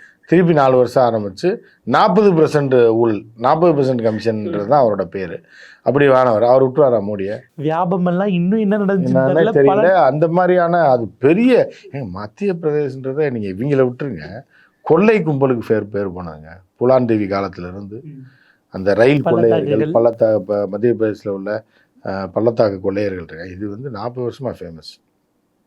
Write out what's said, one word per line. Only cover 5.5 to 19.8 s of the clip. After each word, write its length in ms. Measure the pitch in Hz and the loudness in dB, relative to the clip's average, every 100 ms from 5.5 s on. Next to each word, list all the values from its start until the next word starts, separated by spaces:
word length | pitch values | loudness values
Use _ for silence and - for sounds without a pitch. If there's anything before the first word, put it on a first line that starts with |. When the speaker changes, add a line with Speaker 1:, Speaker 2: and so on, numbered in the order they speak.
| - - - | -20 -20 -6
Speaker 1:
அப்படி 240 | 123 139 143 | -2 2 4
வானவர், 360 | 131 127 107 | 4 4 2
அவர் 200 | 120 131 | 4 4
விட்டுருவாரா 380 | 131 139 135 113 101 | 2 2 2 2 -2
மோடியை? 300 | 101 95 - _ - | -6 -8 -10 _ -8
Speaker 2:
வியாபம் 500 | 147 165 180 190 180 | -4 -2 -2 -2 -2
எல்லாம் 220 | 175 202 | -2 -2
இன்னும் 320 | 175 175 220 | -2 0 0
என்ன 180 | 202 208 | 0 0
நடந்துச்சுன்னு 460 | 196 196 - 131 | 0 0 0 0
Speaker 1:
என்னன்னே 200 | 131 156 | 2 2
Speaker 2:
தெரியல. 140 | 220 147 | 2 4
Speaker 1:
தெரியல. 60 | 139 | 4
Speaker 2:
பல 360 | 202 180 185 | 4 2 4
Speaker 1:
அந்த 260 | 135 147 165 | 2 2 0
மாதிரியான 500 | 175 180 180 170 170 | 2 2 2 2 2
அது 300 | 147 123 110 - | 2 2 -2 -2
பெரிய, 520 | 139 180 254 214 127 - 381 | 0 2 4 2 0 -6 -14
ஏங்க, 180 | 139 101 | -12 -10
மத்திய 440 | 92 107 - 202 170 | -10 -12 -6 -6 -4
பிரதேசன்றதை 720 | 160 151 139 131 131 139 147 | -2 -2 -4 -6 -8 -2 -2
நீங்க 160 | 117 101 | -2 -6
இவங்கள 360 | 95 139 135 | -6 -2 2
விட்டுருங்க, 420 | 127 123 143 85 80 113 - _ _ _ | 0 -2 -8 -8 -12 -16 -18 _ _ _
கொள்ளை 420 | - 165 214 214 | 0 4 4 2
கும்பலுக்கு 380 | 160 139 135 117 - | 0 0 0 0 0
பேர், 220 | 107 101 | -2 -2
பேர் 200 | 101 98 | -6 -6
போனாங்க. 380 | 90 85 78 78 90 _ - | -8 -14 -16 -20 -20 _ -4
புலான் 260 | 123 131 117 | 2 2 2
தேவி 200 | 110 98 | -2 0
காலத்துல 420 | 98 95 90 90 | -4 -4 -8 -14
இருந்து 340 | 95 101 113 | -14 -16 -16
Speaker 2:
ம். 220 | 156 135 131 _ _ _ _ | -18 -20 -20 _ _ _ _
Speaker 1:
அந்த 240 | 95 95 | -4 0
ரயில் 280 | 98 127 147 | 4 4 4
கொள்ளையர்கள், 720 | 170 117 117 110 98 110 | 0 2 2 2 0 -2